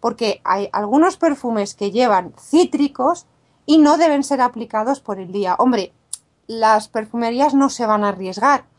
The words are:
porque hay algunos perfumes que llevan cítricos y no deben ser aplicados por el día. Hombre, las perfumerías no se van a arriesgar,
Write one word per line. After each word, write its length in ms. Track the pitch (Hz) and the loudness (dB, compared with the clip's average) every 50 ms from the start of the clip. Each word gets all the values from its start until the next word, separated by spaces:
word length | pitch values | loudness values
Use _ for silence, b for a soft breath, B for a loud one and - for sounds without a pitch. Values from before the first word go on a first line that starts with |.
porque 420 | - 233 220 - 233 208 - - - | -6 -6 -4 -2 -4 -4 -4 -4 -4
hay 240 | 185 185 202 202 - | -2 -2 -2 -4 -6
algunos 440 | - 202 214 208 247 302 339 370 - | -6 -6 -4 0 2 2 2 2 0
perfumes 580 | - 339 320 285 - - 240 226 214 202 - - | 0 -2 -2 -2 -2 -4 -4 -4 -4 -4 -6 -6
que 180 | - 202 202 | -8 -6 -4
llevan 420 | 185 240 254 233 202 185 175 160 - _ | 0 0 2 2 2 0 -2 -4 -10 _
cítricos 880 | - - 285 339 349 - - 277 285 277 - - 254 302 349 - - _ _ _ _ _ _ _ _ | -6 0 2 2 2 2 0 -2 -2 -2 -2 -2 -2 -2 -2 -2 -8 _ _ _ _ _ _ _ _
y 140 | 277 302 320 | 2 4 6
no 180 | 294 294 320 | 6 6 4
deben 260 | 302 339 311 285 285 | 4 4 2 2 0
ser 200 | 277 - 285 254 | -2 -2 -2 0
aplicados 580 | 247 247 247 220 233 - 226 214 220 208 214 214 | 0 -2 -2 -6 -10 -6 -4 -4 -2 -2 -4 -4
por 180 | - - 196 190 | -6 -10 -10 -10
el 140 | 185 165 | -10 -8
día. 220 | 185 202 196 180 180 - | -6 -4 -2 -2 0 2
Hombre, 360 | 247 254 240 202 180 - _ _ _ _ - - _ _ _ _ _ | 2 2 2 0 -2 -6 _ _ _ _ -18 -18 _ _ _ _ _
las 420 | - 226 226 220 220 220 214 214 - | -12 -4 0 2 2 4 2 0 -4
perfumerías 680 | - 220 214 214 - 233 233 226 240 254 285 294 262 | -6 -8 -8 -6 -6 -4 -4 -2 0 0 2 2 4
no 160 | 269 277 262 | 2 2 2
se 160 | - - 233 | 0 -2 -2
van 180 | 220 214 208 208 | 0 0 0 0
a 60 | 202 | -2
arriesgar, 560 | 190 185 190 185 180 202 233 285 285 - - _ _ | -4 -4 -8 -10 -4 0 2 2 2 0 -2 _ _